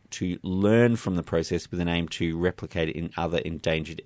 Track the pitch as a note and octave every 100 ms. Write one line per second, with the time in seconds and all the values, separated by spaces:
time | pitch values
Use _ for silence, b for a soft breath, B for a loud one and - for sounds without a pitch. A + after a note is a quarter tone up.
0 | _ - F#2 F2+ - F#2 G2+ A2+ A#2+ A#2
1 | - F2+ - E2 E2 E2+ - F2 F2 E2+
2 | E2 - E2+ E2 F2+ - D#2+ - E2 D2+
3 | E2+ - E2+ E2+ - E2 - D#2+ D#2 D#2+